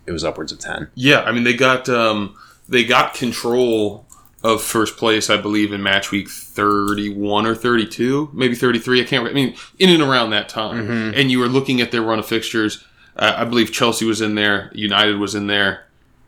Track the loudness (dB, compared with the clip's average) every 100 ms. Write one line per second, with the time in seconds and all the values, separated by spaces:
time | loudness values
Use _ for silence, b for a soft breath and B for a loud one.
0 | -10 -6 -4 -6 -10 -12 -10 -10 -10 -2
1 | 2 2 2 0 2 2 2 2 0 2
2 | 2 0 -4 B B B -2 0 2 2
3 | 2 -2 -6 -4 0 2 2 2 -2 -6
4 | -16 b b _ -2 0 0 -2 -2 0
5 | 0 2 2 0 0 0 0 0 0 0
6 | 0 -4 -6 -12 -10 -2 2 2 0 -2
7 | -4 -4 -2 0 0 0 0 0 -2 -2
8 | -2 -2 -4 -2 -2 0 0 0 0 0
9 | 2 -2 -2 0 0 B B 2 6 6
10 | 4 2 0 -2 -4 -6 -6 -6 -4 -4
11 | -2 0 2 2 2 2 2 0 0 0
12 | 0 -2 -2 -4 -2 -2 -2 -4 b b
13 | b -2 0 0 0 0 0 0 0 0
14 | 0 0 -2 0 2 0 -4 -6 0 2
15 | 2 2 -2 -4 -2 0 0 -2 -10 _
16 | _ _